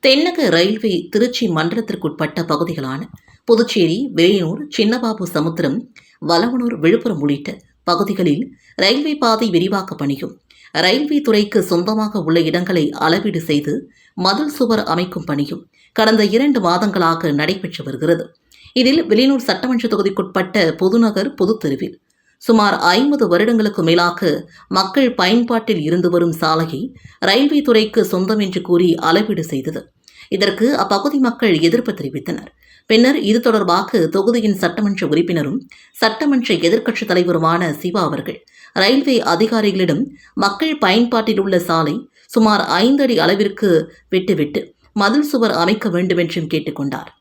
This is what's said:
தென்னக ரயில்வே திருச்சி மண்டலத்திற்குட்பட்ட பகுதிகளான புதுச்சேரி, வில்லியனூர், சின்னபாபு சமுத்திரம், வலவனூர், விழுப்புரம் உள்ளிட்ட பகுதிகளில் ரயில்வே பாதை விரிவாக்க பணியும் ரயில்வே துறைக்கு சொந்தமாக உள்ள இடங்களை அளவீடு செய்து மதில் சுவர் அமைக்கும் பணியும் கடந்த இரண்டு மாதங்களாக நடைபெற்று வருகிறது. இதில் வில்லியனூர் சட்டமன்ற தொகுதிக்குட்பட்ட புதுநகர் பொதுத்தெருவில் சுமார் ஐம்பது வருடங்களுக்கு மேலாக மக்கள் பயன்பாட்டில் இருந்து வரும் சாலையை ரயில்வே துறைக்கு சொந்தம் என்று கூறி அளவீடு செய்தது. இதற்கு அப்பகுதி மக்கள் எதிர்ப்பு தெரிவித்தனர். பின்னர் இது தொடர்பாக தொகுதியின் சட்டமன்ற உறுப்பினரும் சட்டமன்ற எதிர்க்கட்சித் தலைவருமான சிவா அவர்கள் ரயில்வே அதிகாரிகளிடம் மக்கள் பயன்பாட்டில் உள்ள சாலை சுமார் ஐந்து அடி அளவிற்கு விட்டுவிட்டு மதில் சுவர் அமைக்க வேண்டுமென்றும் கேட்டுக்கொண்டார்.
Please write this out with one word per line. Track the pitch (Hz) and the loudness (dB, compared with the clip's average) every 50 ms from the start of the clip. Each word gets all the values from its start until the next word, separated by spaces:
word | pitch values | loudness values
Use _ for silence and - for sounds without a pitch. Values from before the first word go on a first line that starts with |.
| - | 4
தென்னக | 277 262 285 320 359 349 339 302 214 | 4 4 4 2 0 0 0 0 2
ரயில்வே | 165 165 175 196 220 214 - 220 190 170 - - | 2 2 2 2 0 -2 -2 -2 -2 -2 -6 -2
திருச்சி | - 214 233 247 247 - 247 208 | 0 0 0 0 -2 -2 -4 -2
மண்டலத்திற்குட்பட்ட | 170 160 160 170 - 233 220 220 - - - 156 147 - 160 151 - - 165 | -2 0 -2 -2 -2 -4 -6 -6 -8 -6 -6 -6 -4 -4 -6 -6 -4 -6 -4
பகுதிகளான | 165 156 147 165 165 165 - 135 131 131 143 208 - - - _ _ - _ _ - | -4 -2 -2 -2 -4 -6 -8 -8 -8 -8 -10 -10 -14 -18 -20 _ _ -20 _ _ -2
புதுச்சேரி, | 233 220 233 208 - 220 175 160 160 208 269 269 - | 0 0 0 -2 0 0 0 0 0 -2 -6 -6 -2
வில்லியனூர், | 156 165 180 208 196 175 160 180 - - - | 0 2 2 2 2 -2 -4 -6 -8 -10 -10
சின்னபாபு | - - 220 208 240 247 240 226 220 214 190 | -4 -2 0 0 0 -2 -4 -6 -6 -6 -8
சமுத்திரம், | 170 - 147 151 165 160 170 175 175 - 240 233 - _ - _ _ _ _ - | -6 -4 -4 -4 -4 -4 -4 -4 -4 -4 -4 -8 -10 _ -20 _ _ _ _ -4
வலவனூர், | 147 170 170 202 240 247 247 240 240 226 - | 0 0 0 0 0 -2 -2 -4 -4 -4 0
விழுப்புரம் | 151 165 196 233 - 247 202 151 | 2 2 2 2 0 -2 -4 -2
உள்ளிட்ட | 143 147 143 143 - - - - _ _ _ _ _ | -2 -2 -2 -4 -6 -12 -12 -14 _ _ _ _ _
பகுதிகளில் | - 233 233 208 - 202 - 180 170 143 156 262 - - _ _ _ _ | -2 0 0 0 -2 -2 0 0 0 0 0 -2 -8 -10 _ _ _ _
ரயில்வே | - 185 196 233 269 294 320 302 | -2 0 0 2 0 0 -4 -2
பாதை | 294 - 233 226 220 233 220 | 0 0 0 2 2 0 0
விரிவாக்க | 175 170 175 190 208 196 185 - 175 | 0 0 0 0 -2 -4 -4 -6 -8
பணியும் | - 147 143 139 135 - - - _ _ _ _ _ _ - _ | -6 -4 -4 -4 -4 -8 -12 -12 _ _ _ _ _ _ -8 _
ரயில்வே | 151 165 185 202 262 302 294 302 285 | 0 2 2 2 2 0 0 -2 0
துறைக்கு | 285 - 220 208 208 208 - 220 180 | 2 2 2 2 2 2 0 -2 0
சொந்தமாக | - 180 170 175 190 220 220 214 214 208 214 | 0 0 -2 0 -2 -2 -2 -2 -2 -4 -4
உள்ள | 165 160 165 170 | -2 0 2 2
இடங்களை | 165 160 165 175 180 185 190 170 151 147 - | 2 2 0 -2 -2 0 0 0 0 0 -2
அளவீடு | - - 160 165 196 196 214 180 170 | -2 0 0 0 0 0 -2 -4 -4
செய்து | 160 - 156 147 147 147 143 135 139 - _ _ _ _ _ | -2 0 -2 -2 0 -2 -6 -6 -8 -12 _ _ _ _ _
மதில் | - 180 185 196 214 302 294 - | -2 0 0 2 2 -2 -4 -2
சுவர் | - 262 220 226 208 - | -2 0 0 0 -2 0
அமைக்கும் | - 160 165 180 180 - 180 160 | -2 -2 -2 -2 -4 -6 -10 -6
பணியும் | - 151 143 143 139 165 165 - _ _ _ _ _ _ | -6 -4 -4 -4 -4 -6 -14 -14 _ _ _ _ _ _
கடந்த | - 220 214 226 220 214 | 0 2 4 4 4 2
இரண்டு | 190 190 226 269 294 277 247 | 2 2 2 2 2 2 2
மாதங்களாக | 185 170 170 180 214 208 190 202 170 165 165 165 - 165 143 | 2 2 0 2 0 0 0 2 2 2 2 0 0 -2 0
நடைபெற்று | 143 147 160 190 196 190 165 156 - 147 | 0 0 0 -2 -4 -6 -10 -10 -10 -10
வருகிறது. | 139 131 117 156 156 170 160 - - _ _ _ _ _ - - - _ | -10 -8 -4 0 0 0 0 0 -10 _ _ _ _ _ -20 -20 -6 _
இதில் | 254 254 254 269 330 330 | 2 2 4 4 2 2
வில்லியனூர் | - 214 214 254 269 277 262 233 | 2 2 4 4 4 2 2 0
சட்டமன்ற | - 190 185 - 254 254 233 233 226 | -2 -4 -2 -2 -2 -2 -2 0 -2
தொகுதிக்குட்பட்ட | 220 196 196 196 196 - 185 185 - 190 185 185 - 214 185 160 156 | -2 0 -2 -2 -2 -4 -6 -4 -2 -4 -4 -2 0 0 0 0 0
புதுநகர் | 165 185 185 190 233 233 220 208 202 185 277 269 | 0 0 2 2 4 2 2 2 0 -4 -4 -2
பொதுத்தெருவில் | - 196 180 220 220 - 156 135 131 - - - - _ _ _ _ _ _ _ _ - | -2 0 0 0 -2 -2 -4 -4 -4 -6 -8 -10 -14 _ _ _ _ _ _ _ _ 0
சுமார் | - 226 220 208 202 190 - - 175 | 2 2 4 4 2 2 2 2 2
ஐம்பது | 180 202 262 294 285 - 233 180 | 4 4 2 2 2 2 2 2
வருடங்களுக்கு | 175 175 208 226 240 226 220 208 202 - 170 | 2 2 2 2 2 2 0 0 0 0 2
மேலாக | 165 170 175 175 175 175 - - 170 147 - - - - - - _ | 2 4 4 2 0 -2 -2 -2 -2 -2 -2 -6 -12 -20 -20 -12 _
மக்கள் | 185 185 190 - - 285 269 247 247 | 0 0 0 0 2 2 2 2 2
பயன்பாட்டில் | - 185 180 208 240 240 233 240 226 220 226 214 175 151 | 2 2 2 4 2 2 2 -2 -2 0 -2 -2 -2 0
இருந்து | 151 170 180 175 180 | -2 0 0 0 2
வரும் | 170 175 170 170 165 | 2 2 0 0 -2
சாலையை | 165 - 156 160 160 165 160 - 135 196 269 - - _ - - _ | -2 0 0 0 0 -2 -4 -4 -8 -8 -10 -12 -16 _ -20 -14 _
ரயில்வே | - 190 196 233 277 294 311 285 | -2 0 2 2 2 2 2 0
துறைக்கு | 285 254 233 220 220 214 - 233 196 | 2 4 4 2 2 2 0 -2 0
சொந்தம் | - - 185 190 185 220 214 | 0 0 -2 0 0 0 0
என்று | 208 190 185 190 | 0 -2 -2 -6
கூறி | 170 - 175 170 180 180 165 165 | -2 2 2 4 4 4 2 2
அளவீடு | - 160 165 190 208 208 208 165 156 | 2 2 2 2 2 0 -2 -4 -4
செய்தது. | - - 135 131 156 165 - - _ _ _ _ - _ - - - | -6 -6 -6 -6 -6 -8 -8 -12 _ _ _ _ -20 _ -20 -12 -6
இதற்கு | - 185 202 196 190 180 214 247 285 | -2 0 0 0 0 0 0 0 2
அப்பகுதி | - - - 202 196 196 285 294 277 | 0 0 0 0 0 0 0 0 2
மக்கள் | 262 240 233 - - 220 175 156 | 0 0 0 0 0 2 2 4
எதிர்ப்பு | 160 165 170 233 233 - - | 2 2 2 2 0 -2 -6
தெரிவித்தனர். | - 147 139 - 143 - - - - - - _ _ _ _ _ _ _ _ | -6 -8 -8 -8 -8 -8 -8 -10 -10 -10 -16 _ _ _ _ _ _ _ _
பின்னர் | 220 220 240 254 285 302 | 4 4 6 4 4 2
இது | - 196 214 233 | 2 2 0 2
தொடர்பாக | 233 247 220 214 196 175 170 185 202 - - 220 165 | 2 2 2 2 2 2 0 0 0 0 0 0 0
தொகுதியின் | 160 160 196 196 226 233 240 214 214 202 | 2 0 0 0 2 0 2 2 0 0
சட்டமன்ற | 190 - 170 175 - 214 202 196 180 190 | 0 -2 -4 -2 -2 -2 -2 -2 -2 -2
உறுப்பினரும் | - 151 160 175 170 180 165 147 151 190 269 - - - - - _ _ | 0 0 0 0 0 0 -2 -2 -2 -4 -6 -8 -10 -20 -20 -20 _ _
சட்டமன்ற | - - 220 220 - 320 294 277 254 233 - 202 | -2 0 0 0 0 -2 0 0 0 2 0 -2
எதிர்க்கட்சித் | 165 160 170 170 147 - - 220 - 220 - | 0 2 2 2 2 0 -2 -4 -4 -4 -2
தலைவருமான | 180 185 175 175 175 165 160 160 165 175 180 165 143 | 0 0 2 2 0 0 2 2 0 0 0 -2 -4
சிவா | - - 185 175 202 175 | -4 -6 -4 -2 -2 -2
அவர்கள் | 151 - - - - - - _ _ _ - - - _ | -2 -2 -6 -8 -10 -12 -14 _ _ _ -20 -20 -10 _
ரயில்வே | - 185 202 262 269 277 285 262 226 - | 0 2 2 2 2 2 2 0 0 2
அதிகாரிகளிடம் | - 170 170 220 220 233 226 208 208 185 190 185 165 156 160 262 - - - - - _ | 0 2 2 2 2 2 0 0 0 0 0 0 0 0 0 -2 -6 -8 -18 -20 -14 _
மக்கள் | - 196 196 196 - 320 320 302 302 | -2 -2 -2 0 -2 -2 -2 -2 0
பயன்பாட்டில் | - 190 185 220 240 233 247 226 220 214 214 196 | 2 2 4 4 2 2 2 0 0 0 0 0
உள்ள | 190 196 190 180 | 0 2 0 0
சாலை | 175 - 165 165 160 147 151 226 - - _ _ _ | 0 2 0 0 0 0 -2 -4 -8 -12 _ _ _
சுமார் | _ - 240 220 214 214 196 - - 147 | _ 0 2 4 4 4 2 0 0 0
ஐந்து | 175 202 240 277 277 277 | 2 4 4 4 4 2
அடி | 254 240 180 | 2 2 2
அளவிற்கு | 156 165 190 196 214 202 208 - - 202 175 165 165 165 - - _ _ | 2 2 2 2 0 -2 -2 -2 0 2 2 2 2 -2 -12 -20 _ _
விட்டுவிட்டு | - 185 185 185 196 156 151 147 147 - - - _ _ _ _ _ | -2 -2 0 0 0 0 0 -2 -4 -6 -8 -8 _ _ _ _ _
மதில் | 214 196 202 226 294 302 294 | 0 0 2 2 2 0 0
சுவர் | - 254 226 214 - | 0 0 0 0 2
அமைக்க | 160 170 180 214 214 - 214 | 0 2 0 0 0 -2 -2
வேண்டுமென்றும் | 170 175 180 185 180 175 175 160 - 180 160 160 | -2 0 0 0 0 0 0 -2 -2 -6 -6 -4
கேட்டுக்கொண்டார். | - 156 151 156 151 - 139 139 139 127 - - _ _ | -4 -4 -4 -4 -8 -6 -6 -6 -6 -8 -10 -14 _ _